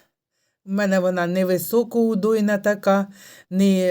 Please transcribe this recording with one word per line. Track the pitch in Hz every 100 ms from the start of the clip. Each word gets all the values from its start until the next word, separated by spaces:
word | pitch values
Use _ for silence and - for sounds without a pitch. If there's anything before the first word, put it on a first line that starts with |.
| _ _ _ _ _ _ 196
У |
мене | 196 202 190
вона | 185 180 175
не | 180 185
високоудойна | 180 180 226 233 233 226 214 208 220 208 202
така, | 208 202 202 196 196 - - - _
не, | 185 196 190 185